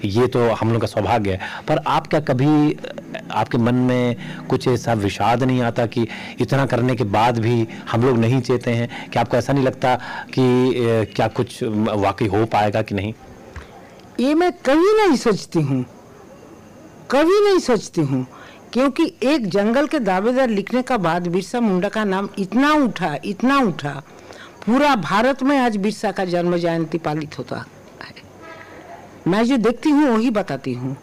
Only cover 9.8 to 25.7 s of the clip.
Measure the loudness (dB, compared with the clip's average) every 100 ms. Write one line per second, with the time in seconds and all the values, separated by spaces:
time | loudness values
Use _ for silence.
9.8 | 0 0 -4 -12 -6 2 4 4 2 2
10.8 | 2 2 0 -2 -2 -2 -6 -4 -4 0
11.8 | 0 2 0 0 0 2 2 2 2 0
12.8 | -2 -4 -6 -10 -18 -20 -18 -18 -18 -20
13.8 | -20 -20 -12 -2 0 2 2 0 2 4
14.8 | 4 4 4 2 2 -2 -2 -2 0 -2
15.8 | -4 -14 -20 -20 -20 -20 -20 -20 -20 -20
16.8 | -20 -20 -2 2 4 4 4 2 2 0
17.8 | 0 -2 0 -2 -4 -12 -20 -20 -6 0
18.8 | 0 2 -2 0 0 0 0 0 2 0
19.8 | 0 -2 0 0 0 2 0 0 -2 -4
20.8 | 0 -2 0 -2 -2 -4 -2 -2 0 2
21.8 | 0 -2 -2 -2 -4 -6 -2 0 2 4
22.8 | 2 0 -4 -4 -6 -2 2 2 2 -2
23.8 | -8 -8 -16 -20 -20 -20 -20 -8 0 2
24.8 | 4 2 0 2 2 0 2 2 2